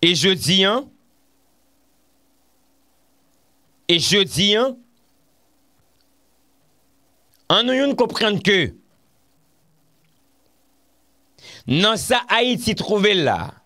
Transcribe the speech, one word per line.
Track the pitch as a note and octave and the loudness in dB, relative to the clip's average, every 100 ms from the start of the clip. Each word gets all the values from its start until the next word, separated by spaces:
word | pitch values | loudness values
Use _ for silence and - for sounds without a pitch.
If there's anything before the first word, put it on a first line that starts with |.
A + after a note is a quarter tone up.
E | E3 | 0
je | F3 E3+ | 2 0
di, | F#3 A2+ F#3+ | 0 0 0
an, | F#3+ A3+ C#4 _ _ _ _ _ _ _ _ _ _ _ _ _ _ _ _ _ _ _ _ _ _ _ _ _ _ _ _ _ _ | 2 0 -6 _ _ _ _ _ _ _ _ _ _ _ _ _ _ _ _ _ _ _ _ _ _ _ _ _ _ _ _ _ _
e | E3+ | -2
je | - G3+ G3 | 0 0 0
di, | - G3+ | 0 0
an, | G#3 C4 B3+ _ _ _ _ _ _ _ _ _ _ _ _ _ _ _ _ _ _ _ _ _ _ _ _ _ _ _ | 2 0 -4 _ _ _ _ _ _ _ _ _ _ _ _ _ _ _ _ _ _ _ _ _ _ _ _ _ _ _
an | F#3 A#3+ | 0 0
nou | B3+ | 0
yon | C#4 | 0
konprann | B3+ A#3+ - A3 G3+ | 0 -2 0 -2 0
ke | D#3+ G3 B2+ - _ _ _ _ _ _ _ _ _ _ _ _ _ _ _ _ _ _ _ _ _ _ _ _ _ _ - - | 0 2 0 -6 _ _ _ _ _ _ _ _ _ _ _ _ _ _ _ _ _ _ _ _ _ _ _ _ _ _ -20 -20
nan | - C3+ G3+ A3 | -2 0 2 0
sa | - A#3+ - | 0 -2 0
Ayiti | A3 B3 A#3+ A3+ G#3 | 0 0 -2 -2 -4
twouve | F3 G#3 G3 | -2 0 2
la | G3 C#3 F#2+ E2 - | 2 0 -2 -4 -14